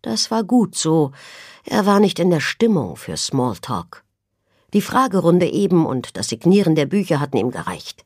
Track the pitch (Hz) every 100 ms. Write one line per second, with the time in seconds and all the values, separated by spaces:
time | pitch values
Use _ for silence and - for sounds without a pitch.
0 | 233 226 - 226 226 247 190 - 160 160
1 | 143 135 - - - - - 202 196 202
2 | 202 - 180 165 139 - 226 190 101 -
3 | - 78 - 135 123 95 - 101 85 -
4 | _ _ _ _ _ _ _ 208 - 247
5 | 262 190 170 175 175 - 196 175 160 127
6 | - - 107 113 170 202 180 156 139 202
7 | 185 147 143 123 120 90 - 87 - -